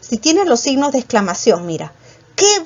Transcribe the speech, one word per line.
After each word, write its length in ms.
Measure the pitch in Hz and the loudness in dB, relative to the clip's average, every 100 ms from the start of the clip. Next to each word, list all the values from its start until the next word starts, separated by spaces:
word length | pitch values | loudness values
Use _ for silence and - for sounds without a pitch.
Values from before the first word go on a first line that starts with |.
Si 160 | - 233 | -6 -4
tienes 280 | - 359 381 | 0 2 2
los 140 | 240 | 2
signos 320 | 277 269 285 | 0 0 0
de 60 | 277 | -2
exclamación, 680 | - 220 196 175 - 175 175 | -2 -2 -2 -2 2 0 0
mira, 260 | 160 156 - - - _ - | -8 -10 -16 -20 -20 _ 0
¡qué 240 | 403 415 | 2 2